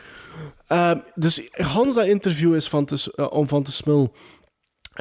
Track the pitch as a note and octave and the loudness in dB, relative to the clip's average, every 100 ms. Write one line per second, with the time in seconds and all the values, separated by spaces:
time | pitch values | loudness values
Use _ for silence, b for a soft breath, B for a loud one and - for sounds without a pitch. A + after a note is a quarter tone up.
0 | B B B D#3+ D3+ B - E3+ F3 E3 | B B B -18 -18 B -2 2 2 0
1 | - - D#3+ - - - D#3+ E3+ C#4 A#3 | -4 -2 -2 -2 -6 -6 -2 0 2 2
2 | G3 G3+ G3 D3+ E3+ D#3+ - D3+ C#3+ C#3+ | 2 2 0 2 2 2 0 -2 -2 -4
3 | - - C#3+ D3+ C#3+ D3 C#3 - D#3 D3 | -6 -4 -2 -2 0 0 -2 -4 2 2
4 | C3 b b b _ _ _ _ - - | 2 b b b _ _ _ _ -16 -14